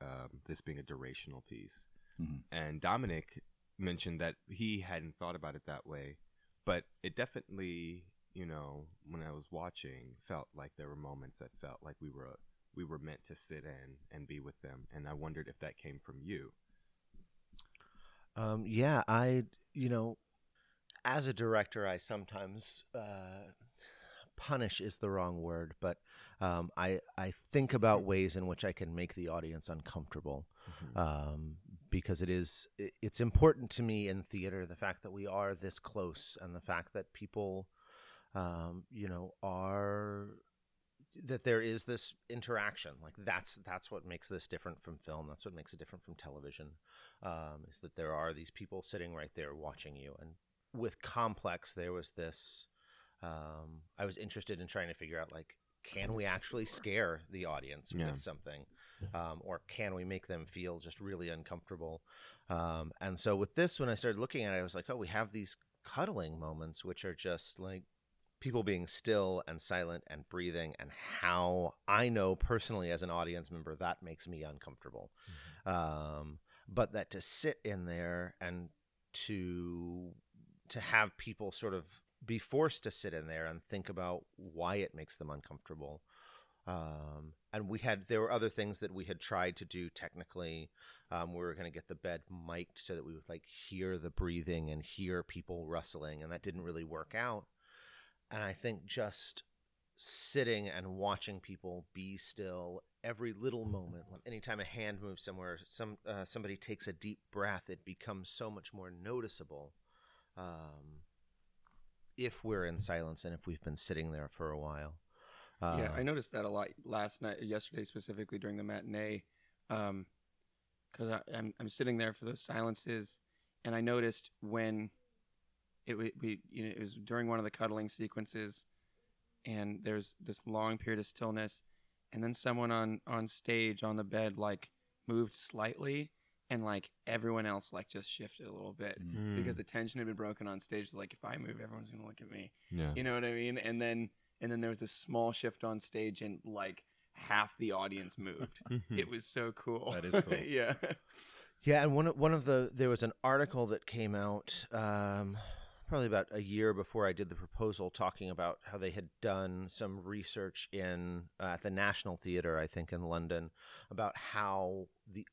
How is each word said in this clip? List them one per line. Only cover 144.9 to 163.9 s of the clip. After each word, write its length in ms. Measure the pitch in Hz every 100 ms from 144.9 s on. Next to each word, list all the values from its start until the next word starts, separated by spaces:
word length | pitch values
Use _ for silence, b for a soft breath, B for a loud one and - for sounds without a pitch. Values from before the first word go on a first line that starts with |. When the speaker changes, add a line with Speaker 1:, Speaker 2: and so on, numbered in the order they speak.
Speaker 4:
small 380 | - - 117 117
shift 300 | 113 120 -
on 160 | 113 110
stage, 420 | - 110 110 95
and, 180 | 107 95 113
like, 380 | 104 98 92 - b b
half 440 | - - 104 107 -
the 140 | 110
audience 440 | 95 98 98 92 -
moved. 440 | 98 - 117 - -
Speaker 1:
<laughs> 40 |
Mm-hmm. 300 | 123 - 117
Speaker 4:
It 100 | -
was 160 | 117 -
so 260 | 131 117
cool. 380 | - - 117 -
Speaker 2:
That 140 | 87 175
is 80 | 196
cool. 120 | - 180
Speaker 4:
<laughs> 80 | 139
Yeah. 300 | 135 117 139 175 160 - B B B B B
Speaker 3:
Yeah, 180 | 147 147
and 100 | 147 143
one 120 | 160
of, 100 | 139
one 160 | 156
of 120 | 160 135
the, 240 | 131 127
there 160 | 131 127
was 140 | 117
an 80 | 113 -
article 440 | 131 139 143 131 117
that 180 | 107 -
came 260 | 117 110 101
out, 500 | 101 104 - - -
um, 640 | 110 107 104 101 101 98 107 104 B B B B
probably 180 | 147 120
about 220 | 104 -
a 80 | 104
year 320 | 98 104 110
before 340 | 98 95 113 101
I 60 |
did 160 | 87 92
the 60 | 87
proposal, 540 | - - 110 101 92
talking 400 | - 92 - 92
about 300 | 87 85 -
how 140 | - 101
they 140 | 95
had 180 | 92 85 -
done 460 | 110 95 95 92 92
some 340 | - 104 95
research 640 | 92 104 90 110 95 - -
in, 580 | 98 92 87 87 87 85 -
uh, 60 | 92
at 180 | 87
the 80 | 104
National 440 | 95 101 - 98 87
Theatre, 420 | 92 90 85 80
I 80 | 80
think, 260 | 85 82
in 80 | 87
London, 460 | 85 85 82 85 82 - B B
about 260 | B